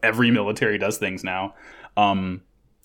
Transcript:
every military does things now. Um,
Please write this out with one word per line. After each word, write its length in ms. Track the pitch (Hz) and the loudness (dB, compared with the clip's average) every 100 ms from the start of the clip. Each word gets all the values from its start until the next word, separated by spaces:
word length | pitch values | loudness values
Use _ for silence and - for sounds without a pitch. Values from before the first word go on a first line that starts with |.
every 260 | 113 110 120 | -2 2 4
military 480 | 117 101 107 113 104 | 4 0 0 0 0
does 220 | 98 107 | -2 -2
things 240 | 98 95 | -4 -4
now. 320 | 98 92 98 - - - - - | -6 -4 -6 -10 -20 -20 -8 2
Um, 440 | 104 98 95 92 - _ _ _ | 2 2 -2 -6 -12 _ _ _